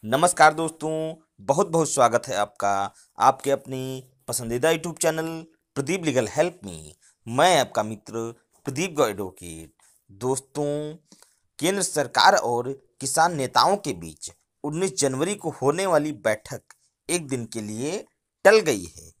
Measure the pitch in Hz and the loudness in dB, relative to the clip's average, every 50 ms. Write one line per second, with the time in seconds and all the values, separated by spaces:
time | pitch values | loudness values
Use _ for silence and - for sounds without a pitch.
0 | - 107 117 135 165 180 170 - 160 156 156 156 165 160 160 - - 156 160 156 | -6 -2 0 2 2 2 6 8 6 6 6 4 -4 -4 -4 -6 -6 -4 -4 -4
1 | 160 160 160 - _ _ _ _ 98 95 139 151 196 175 160 165 160 143 - 143 | -4 -6 -8 -12 _ _ _ _ -2 -2 2 2 2 0 2 0 0 0 2 4
2 | 127 117 113 117 - - 113 98 104 104 _ _ - 101 101 98 98 95 _ _ | 4 4 4 2 -2 0 -2 -2 -2 -2 _ _ -2 0 0 0 -2 -4 _ _
3 | - _ _ - 104 127 131 - - 135 139 135 - - 131 131 131 131 131 131 | -20 _ _ 2 4 4 4 4 0 -2 -2 -2 -2 -8 -10 -8 -8 -8 -10 -10
4 | 127 _ _ _ _ - 120 - 123 113 117 123 127 160 165 160 160 175 160 - | -12 _ _ _ _ -8 -8 -8 -6 -4 -4 0 0 0 0 0 -2 -8 -8 -2
5 | - 160 160 160 160 165 165 160 165 160 _ _ _ _ _ - 139 131 175 190 | -2 -2 0 0 -4 -6 -8 -10 -12 -16 _ _ _ _ _ -8 -4 -2 -2 -2
6 | 170 151 127 127 120 101 - 147 156 180 170 - - 101 87 80 78 76 76 _ | -2 0 0 0 0 -2 0 0 0 0 0 -8 -14 -14 -14 -14 -16 -18 -20 _
7 | _ _ _ _ _ - 113 127 151 180 180 151 127 - - - 107 107 113 101 | _ _ _ _ _ -8 0 2 4 4 6 4 2 0 0 -4 -4 -4 -6 -12
8 | _ - 107 113 113 117 117 _ _ _ _ _ _ - 135 127 175 196 170 147 | _ -10 -8 -8 -8 -8 -10 _ _ _ _ _ _ -8 -6 -4 -4 -4 0 0
9 | 143 113 101 95 104 92 90 - - 87 80 80 82 76 _ _ _ _ _ _ | 0 0 0 -4 -8 -10 -10 -14 -16 -16 -14 -16 -16 -18 _ _ _ _ _ _
10 | _ _ 101 98 113 127 131 131 - _ _ 147 147 147 147 147 151 151 156 165 | _ _ -18 -8 -4 -4 -4 -4 -6 _ _ -6 -4 -4 -4 -6 -8 -10 -12 -16
11 | _ _ - _ _ _ _ _ _ _ _ _ 143 165 190 202 180 - - 151 | _ _ -20 _ _ _ _ _ _ _ _ _ -2 0 0 0 -2 -2 -2 -2
12 | 143 123 - - - 190 208 - - 113 120 120 123 131 139 139 _ _ _ _ | -2 0 2 6 8 8 8 6 4 0 -2 -2 -2 -4 -6 -10 _ _ _ _
13 | - 135 - 165 160 175 175 151 131 120 - 120 120 160 190 202 - 151 117 87 | -8 -4 0 2 2 2 2 -2 -4 0 2 4 4 4 4 0 -2 -6 -6 -6
14 | 82 82 78 _ - - - _ _ _ _ _ _ 147 147 160 190 190 - - | -8 -14 -16 _ -16 -18 -18 _ _ _ _ _ _ -8 -4 -2 -4 -4 -2 0
15 | 147 139 131 131 151 180 208 - - 165 - - - 135 151 170 196 196 175 151 | 0 0 0 0 -2 -2 -2 -6 -6 -10 -8 -2 0 0 0 0 0 2 2 2
16 | 147 151 151 104 95 110 107 - _ - 139 104 _ _ - _ _ _ _ _ | 2 0 -6 -4 -2 -2 -2 -2 _ -14 -14 -14 _ _ -20 _ _ _ _ _
17 | _ - 160 175 165 135 135 123 117 113 - 113 107 104 107 110 123 147 170 214 | _ -6 -6 -6 -4 -4 -6 -6 -6 -8 -10 -10 -10 -8 -8 -6 -6 -6 -6 -8
18 | 269 _ _ _ _ _ _ _ _ 190 214 220 202 160 131 101 90 85 - - | -10 _ _ _ _ _ _ _ _ 6 6 6 6 4 -2 -2 -4 -10 -16 -20
19 | - 80 _ _ | -20 -20 _ _